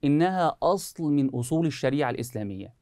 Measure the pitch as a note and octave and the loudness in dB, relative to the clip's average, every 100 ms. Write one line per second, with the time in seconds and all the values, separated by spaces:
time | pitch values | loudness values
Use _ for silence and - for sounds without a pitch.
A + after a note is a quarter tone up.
0 | C#3+ D3 F3 F#3 E3 - D#3 F#3+ - - | 2 4 2 2 0 2 0 0 -4 -4
1 | D#3 C#3+ C3+ B2 B2 D#3+ E3 - C3 C#3 | 0 2 2 -2 -2 0 0 0 0 0
2 | C3 - A#2+ A2+ G2+ F#2+ G2 _ | -2 -2 -6 -6 -6 -8 -12 _